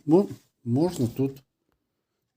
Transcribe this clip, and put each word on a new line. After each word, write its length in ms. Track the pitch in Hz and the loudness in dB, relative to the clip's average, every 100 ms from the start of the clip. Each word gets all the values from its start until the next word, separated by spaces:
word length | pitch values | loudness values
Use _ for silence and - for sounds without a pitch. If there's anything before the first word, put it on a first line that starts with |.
| 147 | 2
бо 220 | 165 202 - _ _ | 2 2 -6 _ _
можна 420 | 120 120 175 175 120 | -4 0 0 0 -4
тут 360 | - 135 - - _ _ _ _ _ _ _ _ | -2 -6 -6 -18 _ _ _ _ _ _ _ _